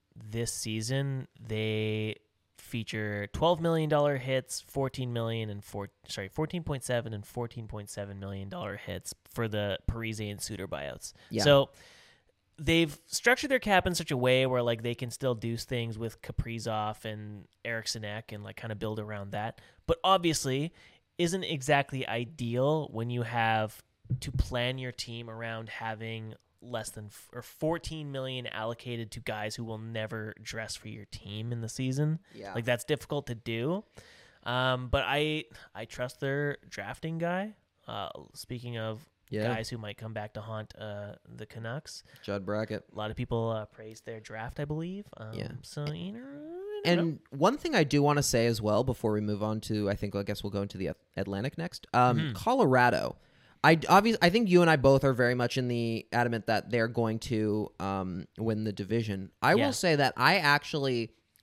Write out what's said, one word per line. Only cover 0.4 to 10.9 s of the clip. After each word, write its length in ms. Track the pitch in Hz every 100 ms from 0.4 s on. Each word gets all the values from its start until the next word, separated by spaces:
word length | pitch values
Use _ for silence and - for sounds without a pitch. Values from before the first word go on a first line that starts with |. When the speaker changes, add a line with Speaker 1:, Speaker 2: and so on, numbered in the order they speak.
| 117
Speaker 1:
season, 760 | - - 110 110 135 139 135 - _
they 760 | 113 110 110 107 107 110 110 101 _ _ _ -
feature 680 | - 117 110 110 107 104 101
twelve 280 | - 160 170
million 260 | 165 165 156
dollar 300 | 151 147 139
hits, 440 | 131 131 127 -
fourteen 520 | - 139 135 - 123
million 360 | 120 113 113 107
and 120 | 101
four, 260 | - 104 101 - -
sorry, 200 | - 95
fourteen 360 | - 156 175
point 200 | 165 139
seven 300 | - 123 117
and 100 | 107
fourteen 440 | 101 - 120 - 110
point 200 | 107 101
seven 300 | - 101 98
million 300 | 98 98 98
dollar 280 | 175 104 101
hits 360 | - 92 - - _
for 180 | - 113
the 300 | 104 104 95 -
Parise 440 | 113 113 107 104
and 100 | 104
Suter 260 | - 101 95
buyouts. 460 | 76 71